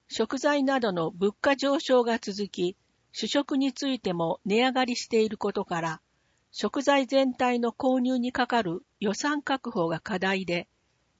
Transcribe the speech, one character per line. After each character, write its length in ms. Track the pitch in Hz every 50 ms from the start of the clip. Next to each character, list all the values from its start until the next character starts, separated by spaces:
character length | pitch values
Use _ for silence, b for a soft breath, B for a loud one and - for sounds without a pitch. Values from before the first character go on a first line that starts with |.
| _ -
食 320 | - - 226 - 285 262
材 240 | - 294 294 285 262
な 160 | 269 269 262
ど 120 | 233 214
の 200 | 185 170 160 156
物 240 | - 170 190 208 - _
価 160 | - 285 277
上 240 | 262 269 277 277 330
昇 240 | - - 254 247 240
が 140 | 233 226 233
続 320 | - 208 190 196 208 190
き、 260 | - - 175 175 202 _ _ _ _ _ _ _
主 160 | - - 226 220
食 280 | - 285 277 - 302
に 160 | 262 277 269
つ 160 | 254 - 277 269
い 120 | 262 233
て 140 | - 196 175
も 280 | 170 165 165 180 - -
値 180 | 190 202 226 247
上 80 | 262
が 140 | 247 262 254
り 100 | 240 247
し 120 | - - -
て 140 | 240 220
い 80 | 220 214
る 80 | 208 -
こ 160 | - 202 -
と 100 | 208 190
か 160 | - 180 165
ら、 220 | 165 160 156 - _ _ _ _ _ _ _ _ _ _
食 300 | - - - 208 - 285
材 240 | 269 285 277 277 269
全 300 | 220 269 269 269 262 247
体 240 | - 254 247 247 240
の 120 | 233 233
購 280 | - - - 262 254 262
入 180 | 247 254 262 254
に 140 | 240 247
か 160 | - - 247 -
か 160 | 247 233 208
る 200 | 170 165 381 - _ _ -
予 140 | - 226 -
算 300 | - - 294 302 294 -
確 260 | - 269 262 - 240
保 180 | - 190 165 165
が 120 | 160 160
課 180 | - - 202 185
題 280 | 185 190 196 190 190
で、 220 | 170 170 175 - - _ _ _ _ _ _ _ _ _ _